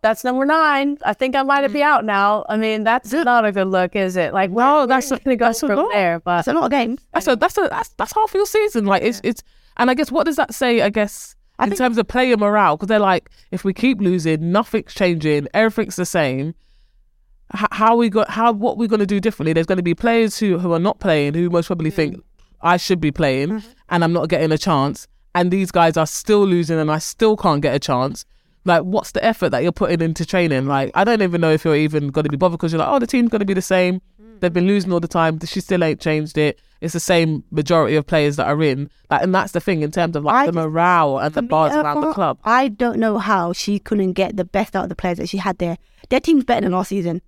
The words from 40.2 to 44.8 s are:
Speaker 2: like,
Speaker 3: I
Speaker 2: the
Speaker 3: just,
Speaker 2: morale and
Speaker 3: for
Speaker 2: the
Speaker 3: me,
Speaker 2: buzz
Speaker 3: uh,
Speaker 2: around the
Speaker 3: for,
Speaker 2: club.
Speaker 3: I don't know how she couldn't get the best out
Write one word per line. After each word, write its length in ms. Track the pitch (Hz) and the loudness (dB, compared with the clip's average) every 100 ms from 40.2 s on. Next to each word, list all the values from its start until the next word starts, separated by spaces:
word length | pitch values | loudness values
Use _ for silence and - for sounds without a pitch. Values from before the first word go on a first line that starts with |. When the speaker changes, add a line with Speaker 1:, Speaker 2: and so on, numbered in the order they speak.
Speaker 2:
like, 120 | 147 226 | 0 2
Speaker 3:
I 100 | 277 | 2
Speaker 2:
the 60 | |
Speaker 3:
just, 120 | 165 | 0
Speaker 2:
morale 540 | 160 160 175 175 156 135 | -2 0 2 4 2 0
and 160 | 147 | -2
Speaker 3:
for 60 | 156 | -4
Speaker 2:
the 20 | |
Speaker 3:
me, 60 | 240 | -2
Speaker 2:
buzz 280 | 156 156 294 | 2 2 2
Speaker 3:
uh, 60 | |
Speaker 2:
around 200 | 302 302 | 0 -2
the 60 | 302 | -2
Speaker 3:
for, 60 | |
Speaker 2:
club. 240 | 302 170 - - | 0 -2 -2 0
Speaker 3:
I 220 | 240 269 | 2 2
don't 280 | 208 247 226 | 0 -2 0
know 180 | 226 214 | 0 0
how 340 | 196 202 170 | 0 0 0
she 280 | 180 - 202 | -4 -4 -4
couldn't 340 | - 208 190 | -2 0 0
get 240 | 185 190 202 | 0 -2 -2
the 80 | 180 | -4
best 300 | 202 214 | -2 -2
out 80 | 190 | -4